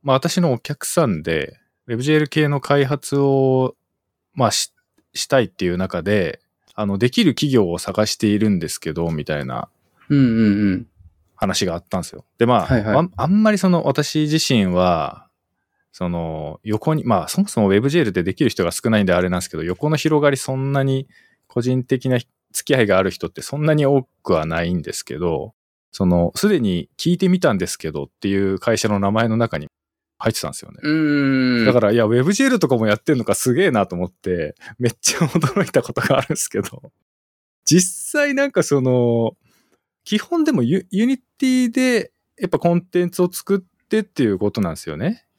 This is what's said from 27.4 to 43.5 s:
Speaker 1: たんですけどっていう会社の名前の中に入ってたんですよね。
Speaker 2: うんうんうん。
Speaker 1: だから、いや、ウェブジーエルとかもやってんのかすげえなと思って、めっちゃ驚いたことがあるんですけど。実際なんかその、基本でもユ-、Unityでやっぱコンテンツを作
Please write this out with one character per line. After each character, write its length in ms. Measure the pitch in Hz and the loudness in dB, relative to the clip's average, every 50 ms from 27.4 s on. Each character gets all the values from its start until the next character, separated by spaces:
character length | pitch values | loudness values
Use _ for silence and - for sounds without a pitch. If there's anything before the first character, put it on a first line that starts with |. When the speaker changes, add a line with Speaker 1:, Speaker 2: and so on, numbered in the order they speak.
Speaker 1:
た 120 | 180 147 107 | 2 0 0
ん 60 | 92 | 0
で 80 | 92 | -2
す 100 | 82 - | -6 -8
け 160 | - - 80 76 | -8 -8 -8 -8
ど 120 | 73 69 | -8 -10
っ 40 | - _ _ | -10 _ _
て 80 | - 101 | -4 -2
い 60 | 98 | 0
う 220 | 98 98 95 98 90 | 0 0 0 -2 -2
会 200 | - 117 113 104 | -2 0 0 0
社 100 | - 110 | 0 0
の 100 | 104 98 | -2 0
名 120 | 101 98 | 0 0
前 180 | 104 110 117 113 | 0 0 0 0
の 80 | 113 | 0
中 220 | 117 117 113 - 76 | 0 -2 -2 -4 -6
に 80 | 76 - _ _ _ _ _ _ _ _ _ | -10 -10 _ _ _ _ _ _ _ _ _
入 140 | - - 117 | -6 -4 -4
っ 40 | 110 | -4
て 60 | - | -4
た 80 | - - | -6 -8
ん 40 | - | -10
で 60 | - | -12
す 60 | - | -16
よ 60 | - | -18
ね。 80 | - - - | -16 -8 -4
Speaker 2:
う 60 | 151 | -2
ん 40 | 156 | 0
う 40 | |
ん 600 | 160 156 151 147 143 139 135 135 131 127 127 123 120 | 0 0 0 0 2 2 2 2 2 2 2 2 2
う 40 | 113 | 4
ん。 20 | |
Speaker 1:
だ 80 | 127 123 | 4 4
か 60 | 123 | 4
ら、 120 | 107 101 113 | 4 4 4
い 40 | |
や、 80 | 120 113 | 4 2
ウ 40 | 107 | 2
ェ 160 | 117 123 131 | 2 2 2
ブ 80 | 180 208 | 2 2
ジ 120 | - 269 | 2 2
ー 20 | |
エ 40 | 269 | 2
ル 80 | 254 202 | 2 2
と 100 | - 127 | 2 2
か 100 | 131 113 | 0 2
も 80 | 110 | 2
や 80 | 107 104 | 2 0
っ 80 | - - | 0 0
て 120 | - 151 | 0 0
ん 40 | 123 | 0
の 60 | 110 | 0
か 100 | - 101 | 0 -2
す 180 | - - 131 120 | 0 0 0 0
げ 120 | 151 196 | 2 2
え 60 | 180 | 2
な 160 | 123 107 98 | 2 2 0
と 80 | - 90 | 0 -2
思 120 | 87 90 | -6 -6
っ 40 | 90 | -8
て、 440 | _ _ - 95 90 87 78 73 - _ - - - - | _ _ -6 -4 -4 -4 -4 -6 -8 _ -20 -18 -8 -4
め 100 | 123 117 | -4 -4
っ 40 | - _ | -4 _
ち 180 | - - - | -4 -4 -2
ゃ 20 | - | 0
驚 440 | 170 135 - 175 151 139 - 208 185 | -2 0 0 0 -2 -2 -2 -2 -2
い 60 | - | 0
た 140 | - 139 - | 0 0 0
こ 100 | - - | -2 -4
と 80 | - | -4
が 180 | 123 - 139 127 | 0 0 2 0
あ 20 | - | 0
る 40 | |
ん 20 | - | -2
で 80 | 151 | -4
す 120 | - - - | -6 -6 -6
け 140 | - 104 98 | -4 -6 -6
ど。 300 | - - 127 - - _ _ _ _ _ _ _ _ _ _ _ _ _ _ - | -6 -8 -18 -20 -20 _ _ _ _ _ _ _ _ _ _ _ _ _ _ 0
実 460 | - - 185 180 - - - - - - 302 | 2 4 4 4 2 -4 -10 -10 -6 -2 -2
際 120 | 285 285 269 | 0 0 0
な 140 | 277 277 | 0 0
ん 40 | 277 | 0
か 120 | - 185 160 | 2 0 0
そ 180 | - 143 139 | 2 2 0
の、 560 | 127 127 127 123 120 120 117 117 117 110 - _ _ _ _ _ _ _ _ _ _ _ _ _ - | 2 2 2 2 2 2 2 2 0 -2 -4 _ _ _ _ _ _ _ _ _ _ _ _ _ -8
基 140 | - 214 214 | -4 -4 -4
本 260 | - - 349 339 302 | -4 -2 -2 0 0
で 80 | 311 269 | 2 2
も 100 | 151 120 | 2 2
ユ-、 240 | 120 160 190 185 - | 2 0 0 -2 -2
Unity 800 | - 190 226 254 269 - _ _ _ - 269 262 254 254 254 233 | -2 0 0 0 0 -2 _ _ _ -2 0 2 2 2 2 0
で 420 | 226 262 254 254 247 214 - - _ _ _ _ _ - | 0 0 0 2 2 0 -2 -4 _ _ _ _ _ -6
や 60 | - | -6
っ 20 | 180 | -2
ぱ 100 | - 147 | -2 0
コ 160 | - 175 175 | 2 2 2
ン 60 | 175 | 0
テ 240 | 175 _ - 180 180 | -2 _ -2 -2 -2
ン 60 | 175 | 0
ツ 120 | 180 - 180 | 0 0 -2
を 80 | 180 | -2
作 280 | - - - - | -2 -4 -4 -2